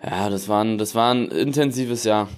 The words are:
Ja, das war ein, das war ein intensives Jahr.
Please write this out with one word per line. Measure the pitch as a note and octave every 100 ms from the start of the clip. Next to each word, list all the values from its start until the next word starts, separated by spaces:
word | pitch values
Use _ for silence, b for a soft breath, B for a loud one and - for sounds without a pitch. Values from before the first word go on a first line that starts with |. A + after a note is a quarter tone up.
Ja, | - F#2+ G2+
das | G2 G2
war | G#2
ein, | A2 G#2+
das | G#2+
war | A#2 A#2+
ein | B2 A#2
intensives | D#2+ C#3 C#3+ C#3+ B2 B2 A#2
Jahr. | A2 G#2+ G2+